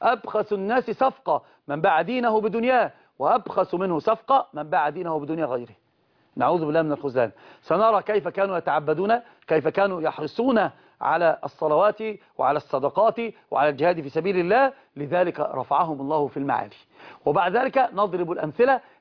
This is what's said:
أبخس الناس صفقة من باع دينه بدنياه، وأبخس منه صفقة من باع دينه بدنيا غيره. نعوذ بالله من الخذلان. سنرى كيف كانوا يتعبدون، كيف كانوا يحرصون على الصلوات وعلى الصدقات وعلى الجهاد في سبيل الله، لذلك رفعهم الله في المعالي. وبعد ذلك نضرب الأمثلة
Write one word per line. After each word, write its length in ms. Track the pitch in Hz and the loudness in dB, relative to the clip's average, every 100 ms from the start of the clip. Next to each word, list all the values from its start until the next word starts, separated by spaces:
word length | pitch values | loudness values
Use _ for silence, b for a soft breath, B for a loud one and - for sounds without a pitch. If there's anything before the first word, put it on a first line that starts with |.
أبخس 500 | 220 254 - 208 214 | 0 0 -2 -4 -2
الناس 380 | 202 196 247 247 | -4 -2 -2 -2
صفقة 520 | 202 262 - - 143 b b - | 0 -2 -2 -2 -2 b b -8
من 120 | 147 | 0
باع 220 | 196 160 | 2 2
دينه 380 | 170 254 240 220 | 0 -2 0 0
بدنياه، 520 | 214 226 247 254 170 b b - | 0 -2 0 2 0 b b -4
وأبخس 560 | 143 233 - 190 180 | 0 0 0 -2 -2
منه 240 | 175 190 160 | -2 -2 0
صفقة 480 | - 220 - 269 - | 0 -2 2 0 0
من 80 | 151 | -10
باع 260 | 151 180 151 | -4 -2 -2
دينه 300 | 156 170 156 | -4 -4 -4
بدنيا 280 | 147 160 143 | -4 -4 -4
غيره. 280 | 127 120 - _ _ _ _ _ - | -4 -8 -18 _ _ _ _ _ -2
نعوذ 300 | 127 175 151 | 0 0 0
بالله 160 | 160 | 0
من 100 | 156 | 0
الخذلان. 380 | 143 143 123 113 - B B | -2 -2 0 0 -4 B B
سنرى 400 | - 170 220 208 | -2 2 4 2
كيف 260 | - 214 165 | 2 -2 -2
كانوا 280 | - 196 175 | -2 -2 -2
يتعبدون، 640 | 160 151 147 156 202 240 - b - | 0 -2 0 -2 0 0 -2 b 0
كيف 220 | 160 156 | 0 2
كانوا 340 | 196 196 180 | 0 0 0
يحرصون 680 | 156 - 151 - 254 226 170 - b b | -4 -4 -8 -2 2 2 0 -4 b b
على 380 | 135 160 165 - | -2 2 2 0
الصلوات 540 | 139 - 156 151 208 214 220 202 b - | -6 -4 0 4 2 0 -8 -8 b -2
وعلى 180 | 135 147 | 0 0
الصدقات 600 | - 135 135 185 220 226 226 - b | -2 -2 -2 2 2 0 -8 -10 b
وعلى 180 | 131 151 | 0 0
الجهاد 320 | 135 170 170 | 2 0 0
في 80 | 139 | -4
سبيل 300 | 160 180 185 | -4 -2 0
الله، 340 | 175 233 269 - b 143 | 2 2 2 -2 b -10
لذلك 440 | 143 175 180 151 | -4 0 0 0
رفعهم 600 | 147 135 123 143 165 139 | -4 -4 -2 0 0 -2
الله 260 | 139 156 139 | -2 0 -2
في 100 | - | -4
المعالي. 400 | 139 110 104 - _ B B B - | -2 -2 -4 -14 _ B B B 0
وبعد 300 | 185 180 220 | 0 2 0
ذلك 340 | 262 269 247 | 0 0 0
نضرب 400 | 190 202 175 170 | 0 -2 -2 -4
الأمثلة 480 | 175 156 180 254 262 b b | -4 -6 0 2 2 b b